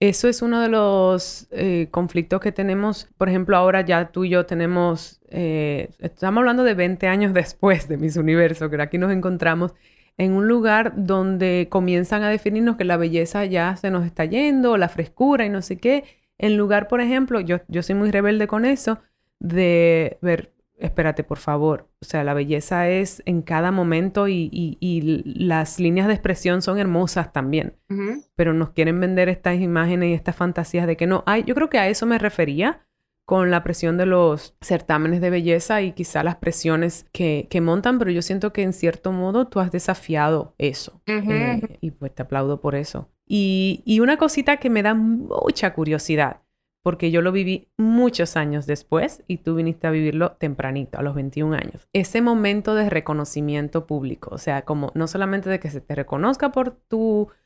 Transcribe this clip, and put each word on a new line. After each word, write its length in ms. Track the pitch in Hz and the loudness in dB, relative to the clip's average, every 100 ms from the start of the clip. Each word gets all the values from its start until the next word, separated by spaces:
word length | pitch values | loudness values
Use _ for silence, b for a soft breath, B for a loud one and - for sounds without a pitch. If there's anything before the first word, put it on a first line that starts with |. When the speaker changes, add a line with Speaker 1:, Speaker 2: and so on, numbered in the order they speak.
Speaker 1:
eso 280 | 202 190 247 | 2 4 2
es 140 | 240 | 2
uno 180 | 233 233 | 0 0
de 80 | 233 | 2
los, 800 | 220 208 196 185 185 - - - | 2 4 4 4 2 -2 -12 -12
eh, 380 | - 190 175 160 | -4 0 0 -2
conflictos 500 | 175 175 175 160 190 | -2 -2 -2 -2 -2
que 100 | 214 | -2
tenemos. 560 | 202 196 190 208 202 - - | -2 -2 0 -2 -4 -8 -4
Por 140 | 190 | 0
ejemplo, 260 | 185 185 185 | 0 2 4
ahora 240 | 185 190 | 4 4
ya 320 | 175 170 175 | 2 0 0
tú 120 | 180 | -2
y 40 | 185 | 0
yo 160 | 180 | 2
tenemos, 760 | 175 170 170 180 175 160 - - _ | 0 0 0 2 2 0 -6 -20 _
eh, 580 | 180 165 156 151 143 - - | -6 -2 -2 -2 -4 -6 -8
estamos 420 | 165 - 190 220 | -10 -4 0 2
hablando 200 | 240 247 | 2 4
de 120 | 247 | 2
veinte 340 | 190 180 180 190 | 2 0 0 0
años 240 | 190 202 | 2 2
después 560 | 185 160 - 202 175 - | 2 -2 0 2 2 0
de 80 | 147 | -2
Miss 200 | 156 165 | -2 0
Universo, 500 | 156 165 165 160 156 | 2 4 4 2 -4
que 120 | 147 | -4
aquí 160 | 147 175 | -2 -2
nos 140 | 185 | 0
encontramos 600 | 190 185 175 170 165 175 - b b b - | 0 -2 0 0 0 -2 -6 b b b -2
en 140 | 190 | 0
un 140 | 190 214 | 2 2
lugar 460 | 240 220 214 220 196 | 2 4 2 2 -2
donde 720 | 185 190 190 185 185 180 170 | -2 0 0 0 0 0 0
comienzan 520 | 190 180 175 180 208 | 0 2 0 0 0
a 60 | 208 | 0
definirnos 480 | 214 220 214 233 226 | 0 0 0 2 0
que 80 | |
la 140 | 180 170 | 0 0
belleza 480 | 165 165 165 202 196 | 2 0 0 -2 -2
ya 300 | 180 175 190 | 0 -2 -2
se 140 | 196 | -2
nos 140 | 185 | -2
está 220 | 170 - 160 | -2 -2 -2
yendo, 500 | 220 294 269 247 214 | 0 2 2 4 2
la 140 | 175 | 2
frescura 560 | - 160 - 262 277 208 | -2 -6 0 2 4 2
y 40 | |
no 120 | 202 | -4
sé 160 | 175 180 | -6 -4
qué. 260 | 233 277 269 B B - | 0 0 -2 B B -4
En 200 | 214 208 | 0 2
lugar, 300 | 208 208 208 | 4 2 2
por 120 | 240 | 0
ejemplo, 400 | 240 254 262 233 | 2 0 0 0
yo, 200 | 170 175 - | 0 -2 -2
yo 140 | 170 | -4
soy 120 | 170 | -2
muy 160 | 196 208 | 0 2
rebelde 360 | 202 202 214 208 | 2 2 2 0
con 200 | 214 240 | 0 2
eso, 320 | 269 - 220 b b b - | 0 -2 -4 b b b -10
de 800 | 170 175 180 170 170 165 156 - | -4 2 4 6 6 4 2 -2
ver 320 | 175 165 - _ _ - | 0 0 -2 _ _ -8
espérate, 460 | 170 - 156 151 | -4 0 0 -2
por 140 | 147 151 | -4 -6
favor. 500 | - 147 156 151 - _ | -2 0 0 0 -6 _
O 40 | |
sea, 200 | - 156 | -8 -4
la 100 | 143 | -2
belleza 540 | 143 143 151 - 175 175 | -2 0 -2 -2 0 0
es 340 | 185 190 - - | 0 -2 -6 -2
en 160 | 175 | -2
cada 280 | 160 160 180 | 0 0 2
momento 580 | 190 170 165 185 202 202 | 2 2 0 0 0 0
y, 200 | 180 160 | 0 -2
y, 240 | - 165 - | -4 -6 -4
y 200 | 180 170 | -2 -2
l-, 220 | 151 156 | 0 -2
las 560 | - - 180 160 156 - | -4 -4 0 0 -2 -2
líneas 260 | 170 180 202 | 0 2 2
de 80 | |
expresión 480 | 202 190 180 185 180 | 0 -2 -2 0 0
son 160 | 185 196 | 0 -2
hermosas 540 | 196 170 180 180 160 | 0 0 0 -2 -4
también. 440 | 147 131 156 - - - | -4 -2 -2 -4 -8 -10
Speaker 2:
Ujú. 340 | 196 202 277 - | -6 -6 -8 -6
Speaker 1:
Pero 180 | - 165 | -2 0
nos 180 | 160 160 | 0 0
quieren 300 | - 160 170 | 0 0 0
vender 280 | 185 185 180 | 0 2 2
estas 320 | 180 180 180 | 0 -2 0
imágenes 500 | 185 170 170 180 175 | 0 0 2 2 2
y 20 | |
estas 240 | 165 - - | 0 -2 -2
fantasías 500 | 175 170 165 175 175 | -2 -2 -4 -2 0
de 100 | 165 | 0
que 100 | 170 | 0
no 160 | 190 - | 0 0
hay. 180 | 214 | 0
Yo 100 | 226 | 0
creo 160 | 247 311 | 0 0
que 80 | 233 | 2
a 100 | 190 | 2
eso 180 | 214 233 | 0 0
me 120 | 226 | 0
refería 680 | 202 - 156 143 226 330 _ _ _ _ | 0 0 -2 0 -2 -2 _ _ _ _
con 260 | - 190 180 | -2 2 2
la 140 | 175 | 2
presión 320 | 175 170 165 170 | 0 -2 0 0
de 100 | 185 | 2
los 480 | 180 170 151 - _ | 4 4 2 -6 _
certámenes 600 | - 170 - 151 160 175 | -4 -2 0 0 0 0
de 100 | 175 | 0
belleza 520 | 180 170 170 - 214 | 0 2 0 0 -2
y 100 | 190 | -2
quizá 300 | 160 170 151 | -4 -6 -2
las 140 | 156 170 | -2 -2
presiones 720 | - 165 165 160 170 - - | -4 -2 0 0 0 -4 -10
que, 360 | - 170 151 - | -4 -2 -2 -2
que 100 | 185 | 0
montan, 380 | 165 175 240 254 | 2 2 2 0
pero 140 | 196 | 0
yo 100 | 175 | -2
siento 300 | 170 190 208 | -2 -4 -4
que 100 | 208 | -2
en 100 | 190 | -2
cierto 380 | 185 170 160 185 | 0 -2 -2 -4
modo 380 | 185 185 220 240 | -4 -2 0 0
tú 100 | 202 | -2
has 140 | 180 | -2
desafiado 840 | 175 - 185 - 156 147 160 - - | -2 -4 -4 -2 0 2 0 -2 -4
eso. 440 | 143 131 - - - | -4 -4 -10 -12 -6
Speaker 2:
Ujú, 240 | 214 208 | -2 0
Speaker 1:
Eh, 280 | 220 - 226 | 0 0 -2
Speaker 2:
ujú. 140 | 220 - | -4 -6
Speaker 1:
y 100 | 165 | -10
pues 240 | - 139 | -8 -10
te 80 | - | -8
aplaudo 380 | 131 139 135 143 | -4 -2 -2 -2
por 160 | 151 139 | -2 -4
eso. 320 | 147 - - _ - | -4 -10 -14 _ -4
Y, 560 | 208 196 190 190 - | 0 2 2 0 -2
y 140 | - 214 | 2 4
una 180 | 247 302 | 4 4
cosita 420 | 320 294 269 294 | 2 2 0 0
que 120 | 254 | 2
me 140 | 220 | 2
da 100 | 208 | 2
mucha 800 | 220 220 233 - - - - 190 | 2 2 0 -2 -2 0 0 -2
curiosidad, 680 | 165 156 151 - 151 139 - _ _ _ _ | -2 -2 -2 0 0 0 -2 _ _ _ _
porque 280 | 180 170 170 | -4 -2 0
yo 100 | 170 | 2
lo 120 | 180 | 2
viví 340 | 190 185 190 - - | 0 0 -4 -6 -2
muchos 600 | 220 233 247 233 170 160 | 2 4 4 2 -2 -2
años 280 | 147 147 | -2 -2
después 600 | 143 147 - 160 285 - - | -4 -6 -2 -2 -2 -4 -10
y 120 | 175 | -8
tú 180 | - 165 | -4 -2
viniste 320 | 165 165 165 | -2 -2 -2
a 20 | |
vivirlo 460 | 156 156 156 175 - | 0 0 0 -2 -2
tempranito, 580 | 156 139 131 135 135 - | -6 -4 -6 -6 -8 -6
a 60 | |
los 140 | 143 139 | -6 -4
veintiún 360 | 139 143 156 | -6 -4 -2
años. 360 | 156 - - _ | -2 -6 -12 _
Ese 300 | 196 185 226 | -4 -2 0
momento 540 | 240 233 202 208 208 214 | 2 2 0 0 0 0
de 120 | 208 | 0
reconocimiento 1000 | 165 156 151 147 147 147 147 147 165 160 | -2 -2 -4 -4 -4 -4 -2 -4 -4 -4
público, 420 | 147 135 - - | -6 -6 -8 -12
o 60 | 143 | -10
sea, 240 | - 139 | -4 -4
como 280 | 135 151 139 | -4 -4 -4
no 140 | 160 160 | -4 -4
solamente 420 | 190 196 196 190 | -4 -4 -4 -4
de 80 | 190 | -4
que 120 | 160 | -6
se 100 | 139 | -10
te 160 | - 143 | -8 -8
reconozca 560 | 139 147 202 269 285 | -6 -2 -2 0 -2
por 180 | 262 254 | -2 -4
tu, 560 | - _ 226 226 214 208 b | -6 _ -2 0 0 -2 b